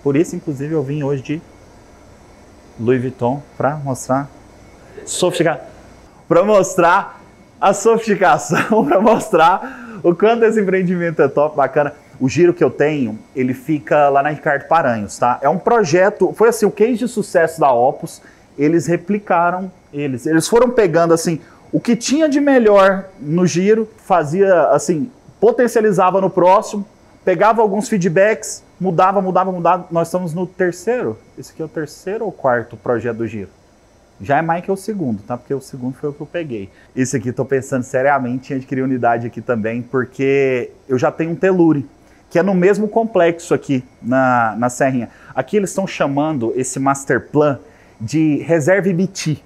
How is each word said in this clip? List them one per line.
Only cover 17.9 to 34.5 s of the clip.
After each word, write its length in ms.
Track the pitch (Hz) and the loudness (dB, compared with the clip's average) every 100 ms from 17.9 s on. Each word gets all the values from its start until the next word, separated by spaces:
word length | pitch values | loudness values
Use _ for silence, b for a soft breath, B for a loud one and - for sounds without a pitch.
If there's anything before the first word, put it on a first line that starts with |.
| 151 165 - b b b - | 0 -14 -16 b b b -2
eles 300 | 147 170 156 | 0 2 0
replicaram 840 | 170 175 208 - 175 175 185 190 - _ | -4 -2 -6 0 0 2 -2 -8 -14 _
eles. 340 | 147 147 123 | -8 -6 -4
Eles 220 | 156 160 160 | 0 0 2
foram 220 | 233 247 | 2 4
pegando, 440 | 240 196 160 170 | 2 2 2 4
assim, 280 | 165 180 160 B B B | 2 2 -4 B B B
o 60 | 156 | -4
que 120 | - 233 | 0 -2
tinha 320 | - 294 311 | 0 0 2
de 100 | 277 | 2
melhor 640 | 285 262 214 202 190 190 - - | 4 4 4 6 4 2 -6 -12
no 260 | 147 151 | -4 0
Giro, 440 | 160 170 196 220 214 - | 2 2 2 2 0 -10
fazia, 720 | - 180 147 180 196 175 143 | 0 0 0 0 4 4 4
assim, 420 | 143 - 160 127 - - _ | 2 2 -4 -4 -10 -20 _
potencializava 800 | 220 240 240 233 220 180 185 190 | 2 4 0 2 2 2 2 2
no 80 | 185 | 0
próximo, 560 | - 175 196 214 208 196 _ _ _ | 2 4 4 2 -10 -10 _ _ _
pegava 360 | - 175 208 226 | -2 2 2 4
alguns 260 | 220 202 196 | 2 0 -2
feedbacks, 720 | 214 180 170 208 214 - - _ _ | 0 2 2 2 2 -6 -14 _ _
mudava, 440 | 180 170 185 196 | -2 2 2 2
mudava, 280 | 185 180 190 | 0 -2 -2
mudava. 360 | 180 170 180 - | -2 0 0 -2
Nós 200 | 165 165 | -4 -2
estamos 240 | 185 180 | -4 -4
no 120 | 160 | -6
terceiro, 720 | 185 - 185 175 - 247 151 107 _ - | -8 -2 -4 -2 -4 -4 -4 -8 _ -20
esse 140 | 131 | -20
aqui 80 | - | -14
é 40 | |
o 40 | 156 | -10
terceiro 560 | 165 147 - 185 214 | -10 -10 -12 -10 -8
ou 80 | 208 | -8
quarto 420 | - 135 120 113 | -4 0 0 -4
projeto 400 | 113 127 120 117 | -10 -4 -2 -4
do 100 | 113 | -6
Giro. 220 | 113 110 92 _ _ _ _ _ _ _ | -8 -8 -14 _ _ _ _ _ _ _
Já 200 | 98 143 | -2 -2
é 20 | |
mais 200 | 165 | 0